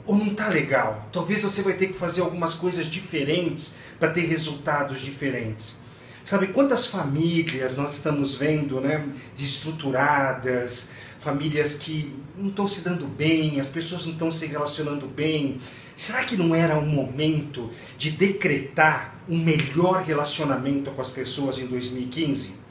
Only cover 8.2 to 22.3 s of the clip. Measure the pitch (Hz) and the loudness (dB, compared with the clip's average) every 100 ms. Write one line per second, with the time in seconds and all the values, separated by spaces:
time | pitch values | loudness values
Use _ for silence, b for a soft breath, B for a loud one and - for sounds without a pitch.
8.2 | 135 - 147 151 135 131 139 151 139 B | 0 0 2 2 0 0 0 0 -2 B
9.2 | B 131 139 - 156 156 139 131 143 143 | B -4 -2 -2 -4 -4 -2 2 4 4
10.2 | 135 127 127 123 123 - - B B B | 2 0 0 0 -2 -6 -8 B B B
11.2 | 151 139 151 151 147 - - 156 139 127 | -4 -2 0 0 0 -2 -4 -4 -6 -10
12.2 | - 185 196 196 196 - 180 170 139 101 | -14 -6 -4 0 0 0 -2 -2 -4 0
13.2 | 156 160 156 139 139 165 165 175 165 160 | 4 4 4 0 -2 -4 -4 -4 -6 -2
14.2 | 165 160 156 147 147 - 147 143 127 - | -2 0 -4 -2 -2 -2 -2 -4 -6 -2
15.2 | 156 156 135 123 B B B - - 247 | 0 2 0 -4 B B B -4 -2 0
16.2 | 262 214 170 165 165 151 151 143 127 131 | 0 2 4 6 6 4 4 2 0 0
17.2 | 156 156 - 123 110 B B B 151 156 | 2 2 -2 -8 -8 B B B -4 4
18.2 | 196 196 156 135 - - 156 - - - | 2 4 2 0 0 6 6 4 -6 -14
19.2 | - 165 160 147 131 147 180 185 160 147 | -2 2 4 4 2 4 4 4 2 0
20.2 | 147 - 147 127 135 139 139 131 127 135 | 0 0 0 2 2 0 0 -4 -6 -4
21.2 | 123 - 135 127 127 127 123 127 127 151 | -6 -2 -2 -2 -4 -4 -4 -4 -4 -2
22.2 | 151 | 0